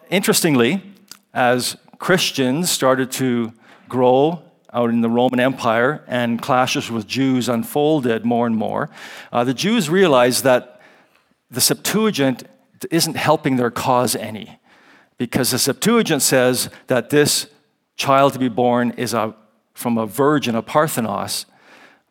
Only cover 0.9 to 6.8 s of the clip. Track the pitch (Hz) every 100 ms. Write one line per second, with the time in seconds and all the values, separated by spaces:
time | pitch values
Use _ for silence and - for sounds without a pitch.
0.9 | - - - _ 123 123 123 113 - _
1.9 | - - 180 - - 127 143 180 - 131
2.9 | 131 127 - 131 120 113 - _ - -
3.9 | 127 123 131 156 170 - _ _ 120 120
4.9 | 117 117 120 127 127 131 131 120 113 127
5.9 | 151 - 123 120 117 - 127 131 147